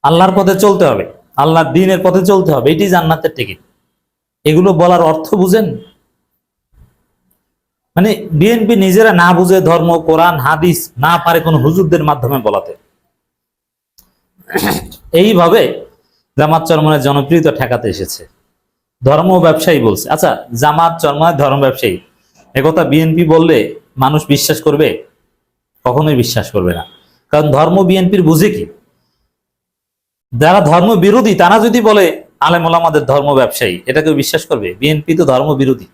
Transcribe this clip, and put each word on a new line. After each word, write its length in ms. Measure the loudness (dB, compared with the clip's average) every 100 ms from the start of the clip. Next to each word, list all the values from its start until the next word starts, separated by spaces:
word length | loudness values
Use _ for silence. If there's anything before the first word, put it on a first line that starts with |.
আল্লাহর 300 | 2 2 2 2
পথে 220 | 0 2
চলতে 260 | 2 2
হবে, 280 | 0 0 -6 -14 _ -4
আল্লাহর 360 | 0 0 0
দ্বীনের 260 | 0 0 0
পথে 240 | 0 0 2
চলতে 260 | 0 2
হবে, 200 | 0 0
এটি 160 | -2 0
জান্নাতের 460 | 0 0 -2 -4
টিকিট। 240 | -6 -12 -12 _ _ _ _ _ _ _ _
এগুলো 280 | -2 2 2
বলার 300 | 2 2 4
অর্থ 320 | 2 -2 -4
বুঝেন? 440 | -2 0 0 -2 -8 -16 _ _ _ _ _ _ _ _ _ -20 _ _ _ _ _ _ _ _ _ _ -2
মানে 320 | 0 -2 -4
বিএনপি 440 | 0 2 2 0 2
নিজেরা 360 | 2 4 4
না 200 | 4 2
বুঝে 280 | 2 2 2
ধর্ম, 400 | 2 2 2 -2
কোরআন, 380 | 0 2 2 0
হাদিস 540 | -2 0 0 -2 -6 -4
না 200 | -2 0
পারে 160 | 0 -2
কোনো 180 | 0 0
হুজুরদের 460 | 0 0 0 0
মাধ্যমে 340 | -2 -2 -4 -4
বলাতে। 460 | -2 -4 -8 -20 _ _ _ _ _ _ _ _ _ _ _ _ _ _ _ _ _ -6 -6 -8 -12 -20 -4
এইভাবে 720 | 0 2 2 2 2 0 -4 -16 _ _ _ _ -4
জামাত 300 | 0 0 0
চরমনের 320 | 0 2 0
জনপ্রিয়তা 520 | 0 -2 0 0 0
ঠেকাতে 360 | -2 -4 -4 -4
এসেছে। 400 | -6 -10 -12 -18 _ _ _ _ _ _ _
ধর্ম 360 | 0 2 2 2
ব্যবসায়ী 400 | 2 2 0 0
বলছে। 300 | 0 -2 -4
আচ্ছা, 340 | -2 -2 -2 -8
জামাত 460 | -2 -2 0 -2 -2
চরমনের 360 | -4 0 -2 0
ধর্ম 240 | -2 0
ব্যবসায়ী, 380 | -2 -2 -4 -4 _ _ _ _ _
একথা 300 | -2 0 0
বিএনপি 400 | 0 0 0 0
বললে 500 | 2 2 4 2 0 -8 _ -4
মানুষ 300 | -2 -2 -2
বিশ্বাস 340 | -2 0 -2
করবে? 420 | -2 0 -2 -2 -14 _ _ _ _ _ _ _
কখনোই 320 | -4 0 0 0
বিশ্বাস 340 | 0 -2 -4
করবে 240 | -4 -4
না। 100 | -6 -12 _ _ _ _
কারণ 220 | -2 0
ধর্ম 320 | 0 0 0
বিএনপির 400 | 0 0 0 0
বুঝে 280 | 2 2 0
কি? 160 | -2 -10 -16 _ _ _ _ _ _ _ _ _ _ _ _ _ _ _ -2
যারা 220 | 2 4
ধর্ম 340 | 4 2 2
বিরোধী 400 | 2 2 2 2
তারা 260 | 2 2 2
যদি 200 | 2 2
বলে 440 | 2 2 2 -2 -14 _
আলেম 260 | -2 0 0
ওলামাদের 380 | 0 0 -2
ধর্ম 300 | 0 -2 0
ব্যবসায়ী, 460 | 0 0 -2 -6 -6 -4
এটা 160 | -2
কেউ 120 | -2
বিশ্বাস 320 | -2 -2 -6 -4
করবে? 280 | -6 -6
বিএনপি 420 | -4 -4 -4 -2 -2
তো 80 |
ধর্ম 300 | 0 0 0
বিরোধী। 320 | -2 -2 -4 -8